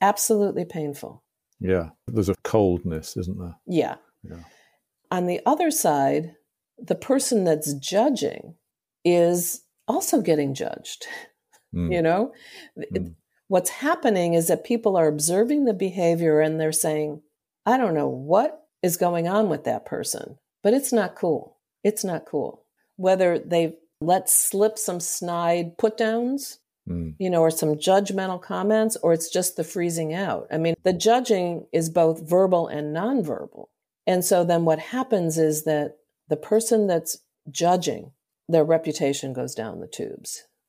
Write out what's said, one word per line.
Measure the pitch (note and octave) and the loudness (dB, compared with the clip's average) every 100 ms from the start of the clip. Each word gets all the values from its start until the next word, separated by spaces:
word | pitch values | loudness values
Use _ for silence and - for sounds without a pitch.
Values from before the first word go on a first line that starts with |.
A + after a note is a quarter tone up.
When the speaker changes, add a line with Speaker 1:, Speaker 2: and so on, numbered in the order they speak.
Speaker 1:
absolutely | G3 G3+ - G#3+ G3+ - | 2 2 2 2 2 0
painful. | F3 E3+ D3+ C#3+ - - _ _ _ _ | -6 -6 -8 -8 -14 -18 _ _ _ _
Speaker 2:
Yeah. | F#2 F#2 E2 - - | 0 0 -2 -12 -4
There's | A2+ F#2+ | -2 0
a | F#2+ | 0
coldness, | - A2 G2 F2+ F#2 D#2 - - | 0 2 4 2 -2 -6 -8 -8
isn't | F2 F#2+ | -8 -8
there? | F2 D#2+ - | -10 -14 -4
Speaker 1:
Yeah. | F3 - - _ _ | -2 -2 -6 _ _
Speaker 2:
Yeah. | - F2 E2 _ _ _ _ _ _ | -20 -18 -20 _ _ _ _ _ _
Speaker 1:
On | F#3 F3+ | -4 -2
the | F3 - | -2 0
other | D4+ E4+ | 0 0
side, | D4+ F3+ D3 C3+ C#3+ E3 - _ _ _ _ | 0 2 2 2 0 -4 -14 _ _ _ _
the | E3 | -6
person | E3+ - C4+ C4+ A3+ | -6 0 0 2 2
that's | F3+ D#3 D3 | 4 2 0
judging | C#3+ C3+ F#3+ C4+ B3 C#3+ - - E3 _ _ _ _ | -6 -2 2 2 2 -2 -6 -14 -20 _ _ _ _
is | F3 F3 E3+ F3 E3+ - _ _ - | 2 4 4 2 -2 -8 _ _ -4
also | D4 - D4+ | -2 2 0
getting | F3 D3+ C#3 | 2 2 2
judged. | C#3 - - - - - | -4 -8 -8 -14 -16 -14
<laughs> | - - _ _ _ _ | -16 -18 _ _ _ _
Speaker 2:
Mm. | F2 E2+ | -4 -2
Speaker 1:
You | F3 | 0
know, | E3 F3+ C4 - - - - - | 2 2 0 -6 -20 -20 -20 -16
Th- | - | -6
Speaker 2:
Mm. | F#3 - E2+ _ _ _ | -6 -6 -12 _ _ _
Speaker 1:
what's | F#3 F3+ | 0 0
happening | - C#4 E4+ B3 G3 E3+ | -4 -2 0 2 2 2
is | E3+ E3 | 2 2
that | D#3+ | 0
people | - A#3 A3+ F#3 | 0 0 2 2
are | D#3 | 2
observing | D3+ D3+ F3+ A#3+ D4 | 2 0 2 2 2
the | C4+ | 0
behavior | F#3+ F#3+ F#3 E3+ E3 E3 D3+ | 0 -4 0 2 2 4 4
and | D#3 D#3+ | 2 0
they're | D#3 | -2
saying, | D#3 D#3+ D3+ D3+ D3+ _ _ _ _ - | 0 -2 -2 -4 -8 _ _ _ _ 0
"I | B3+ | 2
don't | A3+ | 2
know | D#3 C#3 | 0 -2
what | B2+ C#3 F#3 D4 - _ _ | -4 2 2 2 -4 _ _
is | F3+ E3+ | -2 0
going | F3 F3 E3+ | 0 0 0
on | G3+ G#3+ | 0 0
with | D3+ | 0
that | - A#2+ | -2 -4
person, | - - - - - - _ _ | -6 -8 -6 -8 -10 -16 _ _
but | G3+ | 2
it's | B3+ C#4 | 2 2
not | A#3 F#3 - | 0 0 -2
cool. | F3+ D3 - _ _ _ | -2 -2 -4 _ _ _
It's | G3+ G#3+ | -2 -2
not | F#3+ E3 - | -4 -6 -4
cool." | D3+ - - _ _ _ | -6 -6 -8 _ _ _
Whether | - F#3 F#3+ F3+ E3+ | -2 2 4 4 2
they've | - E3+ E3 E3 _ _ | 0 0 0 -4 _ _
let | D#3+ F#3 F#3 | 0 0 2
slip | - - G3 G#3+ G#3+ | 0 2 2 0 0
some | - F3+ | -6 -6
snide | E3+ - F3 E3+ E3+ F3 E3+ - | -6 -6 -4 -2 0 0 -2 -2
put | G#3+ G#3+ | -2 0
downs, | A3 A3+ A#3+ C#4 C4+ - _ _ - | -2 0 -2 -4 -8 -16 _ _ -10
Speaker 2:
Mm. | F2 E2 D#3 | -8 -8 -6
Speaker 1:
you | F#3 | 0
know, | F3 | 4
or | D#3+ | 2
some | D#3+ D#3 | 2 -2
judgmental | D3+ F3+ F#3+ G3+ F#3+ F#3+ F3+ | 0 2 2 2 -4 -4 -8
comments, | - F#3 G3+ A3 A3 A3 | -8 -4 0 2 2 0
or | E3 | 2
it's | E3 E3 | 2 0
just | F3+ F3+ - | -2 -2 -4
the | |
freezing | E3 F#3+ F3 E3 D#3+ | -6 -4 -4 -2 -4
out. | E3+ F#3+ F#2+ - | -4 -4 -6 -6
I | D3+ | -2
mean, | E3 E3 | -2 0
the | F#3 | 0
judging | F3 G#3 A#3+ B3 G3+ F3 E3+ - | 0 4 2 4 0 0 -6 -2
is | E3 E3 | -2 0
both | E3+ E3 D#3+ | 2 2 2
verbal | D#3 F3+ F#3+ F3+ E3 | 0 4 4 4 0
and | D3 D3+ | -4 -6
nonverbal. | D#3 G#3 C#4 D#3 F#2+ C#2+ - - _ _ _ - | -4 -2 -2 -2 -6 -10 -16 -20 _ _ _ 0
And | F#3 | 0
so | C4+ F#3 | 2 2
then | F3 E3+ | 4 2
what | E3 D#3 | 2 0
happens | - B3 B3+ G#3 E3 D#3+ | -2 -6 0 0 0 2
is | D#3 D3+ | 2 2
that | D#3 D3+ D3 - _ _ _ | 0 -2 -2 -8 _ _ _
the | D#3 | -6
person | - G#3+ A3+ A3+ G3+ | 0 0 2 2 2
that's | E3+ E3 - _ _ - | 0 -2 -12 _ _ -12
judging, | C3+ E3+ F3+ E3 A#2 - _ _ _ - | -2 2 2 0 -6 -10 _ _ _ 0
their | E3 | 2
reputation | D3+ D#3+ D#3+ D3 C#3 C#3 C#3 | 4 2 0 -2 -2 -2 -6
goes | B2 B2+ - | -8 -8 -8
down | A2 - | -10 -10
the | - | -14
tubes. | - - - - - - _ | -10 -10 -10 -14 -14 -16 _